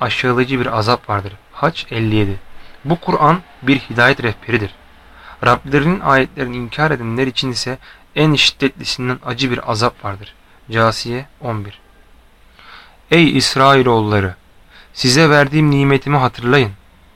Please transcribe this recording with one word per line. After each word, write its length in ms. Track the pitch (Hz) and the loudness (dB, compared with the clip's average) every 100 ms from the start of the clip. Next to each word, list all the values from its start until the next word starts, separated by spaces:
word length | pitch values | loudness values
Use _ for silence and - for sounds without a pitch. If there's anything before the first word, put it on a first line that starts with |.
aşağılayıcı 600 | 120 - 127 123 127 131 | -6 -2 0 0 0 -2
bir 180 | 123 113 | -2 -2
azap 300 | 107 120 - | -2 -2 -2
vardır. 240 | 101 98 98 _ | -6 -6 -14 _
Haç 340 | - 156 - - | -4 -4 -4 -8
elli 240 | 113 110 | -4 0
yedi. 260 | 107 98 98 - - - - | 0 0 -4 -10 -18 -20 -10
Bu 160 | 139 170 | -4 -4
Kur'an 400 | - 165 151 180 - - | -2 0 2 0 -4 -6
bir 160 | 127 139 | -2 -2
hidayet 440 | - 117 127 131 | -2 2 2 2
rehberidir. 520 | 120 - - 113 98 - - - - - - - | -2 -6 -2 -2 -2 -10 -20 -20 -20 -20 -20 -2
Rablerinin 560 | 123 120 135 143 151 196 | 0 0 0 0 2 0
ayetlerini 560 | 147 135 127 143 123 123 | 2 2 0 -6 -8 -8
inkar 340 | 120 - 156 | -8 -2 -2
edenler 360 | 135 113 120 131 | -2 -4 -4 -4
için 240 | - 135 | -4 -6
ise 280 | 120 123 131 - - _ 151 | -6 -8 -10 -14 -20 _ 0
en 180 | 156 | 2
şiddetlisinden 840 | 139 - - 139 - - - 127 127 | 2 0 0 -2 -2 -10 -6 -6 -6
acı 260 | 131 120 131 | -8 -4 -4
bir 200 | 120 120 | -4 -4
azap 340 | 110 120 - | -2 -2 -2
vardır. 300 | 101 98 104 - _ _ - | -10 -12 -16 -20 _ _ -6
Câsiye 560 | 113 113 - 120 123 139 - | 0 0 0 -6 -8 -10 -12
on 240 | 127 110 | -8 -8
bir. 160 | 101 - _ _ _ _ _ _ _ _ - - - _ - | -10 -16 _ _ _ _ _ _ _ _ -20 -20 -20 _ 2
Ey 260 | 165 156 135 | 4 4 2
İsrailoğulları! 1000 | - 135 135 135 123 113 104 104 95 - _ - _ - - | 0 4 4 6 4 2 2 0 0 -6 _ -20 _ -20 -16
Size 380 | - 127 139 160 | -2 2 4 6
verdiğim 400 | 147 135 151 151 | 4 2 2 2
nimetimi 460 | 139 139 135 139 143 | 4 2 2 2 0
hatırlayın 560 | 127 - 120 139 110 - - _ _ | 0 -2 0 2 2 -4 -20 _ _